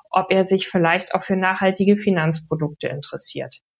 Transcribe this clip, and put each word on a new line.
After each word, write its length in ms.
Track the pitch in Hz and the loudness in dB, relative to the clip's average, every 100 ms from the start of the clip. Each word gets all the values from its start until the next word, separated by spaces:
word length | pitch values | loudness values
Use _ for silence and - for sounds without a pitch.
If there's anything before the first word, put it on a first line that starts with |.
| - | -4
ob 220 | 185 185 | -2 2
er 120 | 190 | 2
sich 220 | 185 190 - | 2 0 0
vielleicht 480 | 185 170 180 190 | 0 2 0 -2
auch 80 | 185 | -6
für 140 | - 190 | -2 0
nachhaltige 600 | 185 190 190 190 196 208 | 0 2 0 2 2 2
Finanzprodukte 920 | 208 180 156 160 - 160 151 147 - | 2 2 2 0 -4 -4 -4 -4 -8
interessiert. 720 | 147 143 139 - 139 131 - _ | -8 -10 -10 -8 -8 -10 -14 _